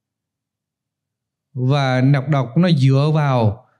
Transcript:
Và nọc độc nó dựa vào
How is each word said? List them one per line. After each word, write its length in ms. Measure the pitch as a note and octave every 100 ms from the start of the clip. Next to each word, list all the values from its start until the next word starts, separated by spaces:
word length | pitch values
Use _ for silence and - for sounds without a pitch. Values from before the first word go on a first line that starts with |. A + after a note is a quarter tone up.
| _ _ _ _ _ _ _ _ _ _ _ _ _ _ _
Và 480 | C3 B2+ C#3+ C3 B2+
nọc 280 | C3 C#3+ C#3+
độc 280 | C#3+ B2+ E3
nó 120 | F3+
dựa 400 | D3 C3+ C3+ D3+
vào 520 | D#3 C#3+ B2+ G#2+ - _